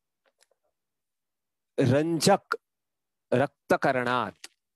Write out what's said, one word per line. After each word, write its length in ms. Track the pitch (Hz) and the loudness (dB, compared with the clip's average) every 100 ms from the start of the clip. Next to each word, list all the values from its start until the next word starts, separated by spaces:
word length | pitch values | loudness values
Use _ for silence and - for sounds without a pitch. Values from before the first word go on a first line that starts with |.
| _ _ _ _ _ _ _ _ _ _ _ _ _ _ _ _ _ - | _ _ _ _ _ _ _ _ _ _ _ _ _ _ _ _ _ -2
रंजक 800 | 131 139 160 165 196 196 - - _ _ _ _ _ _ _ | 2 2 0 0 2 0 0 -10 _ _ _ _ _ _ _
रक्तकरणात्, 1120 | 123 143 - _ 180 151 131 120 123 101 - - _ _ | -2 -2 -6 _ -2 0 -2 -2 -2 -4 -10 -20 _ _